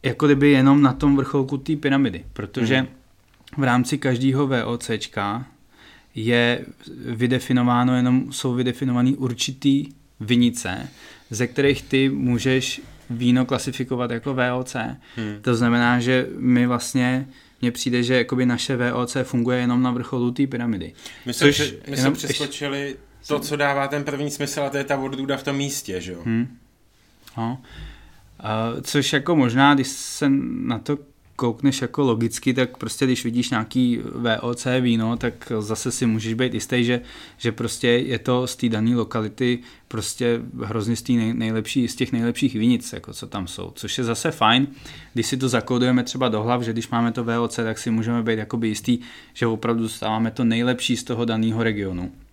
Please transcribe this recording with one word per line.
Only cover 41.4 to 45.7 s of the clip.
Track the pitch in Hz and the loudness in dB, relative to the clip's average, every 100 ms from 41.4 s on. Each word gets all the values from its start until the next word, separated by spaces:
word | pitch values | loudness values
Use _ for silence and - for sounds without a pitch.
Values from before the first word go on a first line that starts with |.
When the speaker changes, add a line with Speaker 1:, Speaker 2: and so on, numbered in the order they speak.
| 113 110 107 135 117 | -2 -2 -2 -2 -2
Speaker 1:
z | - | -2
těch | 123 | -2
nejlepších | 120 117 117 139 107 | 0 -2 0 -2 2
vinic, | 113 120 - | 2 2 -2
jako | 98 - | -12 -12
co | - - | -14 -10
tam | 104 90 | -8 -8
jsou, | - 90 - | -10 -12 -10
což | 104 - | -8 -4
je | |
zase | 120 113 160 | -2 -2 -4
fajn, | 156 110 120 139 - - - - | 2 4 4 2 -4 -18 -20 -8
když | 120 113 | -4 -2
si | 131 | -2
to | 131 | 0
zakódujeme | 117 113 | 0 0